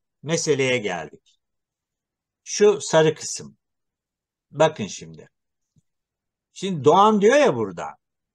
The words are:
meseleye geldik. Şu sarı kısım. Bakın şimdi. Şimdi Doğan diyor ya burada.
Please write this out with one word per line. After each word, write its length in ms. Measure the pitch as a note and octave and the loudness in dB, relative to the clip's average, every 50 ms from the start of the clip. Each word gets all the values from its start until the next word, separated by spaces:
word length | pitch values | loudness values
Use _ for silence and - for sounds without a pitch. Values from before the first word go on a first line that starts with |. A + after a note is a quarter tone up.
| _ _ _ _ - | _ _ _ _ -8
meseleye 540 | C#3 E3 E3 - D#3+ C#3+ C3 C3+ B2+ B2+ A#2+ | -6 -6 -4 -2 -2 -2 0 0 0 -2 -2
geldik. 600 | G#2 G2 F2+ E2 D#2 D2 - - _ _ _ _ _ _ _ _ _ _ _ _ _ _ _ _ _ _ _ _ _ _ _ _ _ | -4 -6 -8 -8 -10 -14 -18 -20 _ _ _ _ _ _ _ _ _ _ _ _ _ _ _ _ _ _ _ _ _ _ _ _ _
Şu 380 | - - - G#3 G#3 G3+ C#3+ | -12 -2 2 2 2 2 0
sarı 340 | - - - D#3+ D#3 D#3 D3+ | -4 -2 0 2 2 2 0
kısım. 420 | - - - - - - - - _ _ _ _ _ _ _ _ _ _ _ _ _ _ _ _ _ _ _ | -4 -8 -12 -12 -14 -14 -18 -20 _ _ _ _ _ _ _ _ _ _ _ _ _ _ _ _ _ _ _
Bakın 360 | - - - - D#3 - G#2+ F2 | -2 0 0 0 0 -4 -10 -10
şimdi. 420 | - - F2 D#2+ D#2+ D#2 - _ _ _ _ _ _ _ _ _ _ _ _ _ _ _ _ _ _ _ _ _ _ _ _ _ _ | -12 -14 -18 -18 -20 -20 -20 _ _ _ _ _ _ _ _ _ _ _ _ _ _ _ _ _ _ _ _ _ _ _ _ _ _
Şimdi 300 | - F#3 G3 F#3 D3 B2 | -12 -8 -8 -8 0 2
Doğan 380 | D3 D#3+ F#3+ G3+ A3 A3 G3+ | 4 6 6 6 4 4 4
diyor 140 | G3 A3 C4+ D4 | 4 4 4 4
ya 180 | C#4+ G#3+ C#3+ | 4 2 2
burada. 320 | A#2 G#2+ F#2+ F2 E2 D2+ D2 C#2+ _ _ _ _ _ _ _ _ | 0 -4 -6 -8 -10 -12 -14 -14 _ _ _ _ _ _ _ _